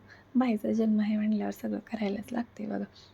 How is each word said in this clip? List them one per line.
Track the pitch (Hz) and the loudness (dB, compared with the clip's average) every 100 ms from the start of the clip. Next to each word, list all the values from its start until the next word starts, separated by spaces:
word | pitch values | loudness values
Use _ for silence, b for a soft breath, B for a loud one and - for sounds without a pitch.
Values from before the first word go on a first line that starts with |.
| - B B | -6 B B
बाईचा | 247 254 214 226 | 2 2 2 0
जन्म | 220 220 214 | 2 4 4
आहे | 208 214 | 2 2
म्हणल्यावर | 214 214 202 | 2 0 0
सगळं | 196 214 208 | -4 -4 -6
करायलाच | - 214 208 202 202 | -6 -4 -2 -4 -4
लागतंय | 233 240 - 214 | -6 -6 -8 -6
बघा. | 202 202 - B | -6 -6 -10 B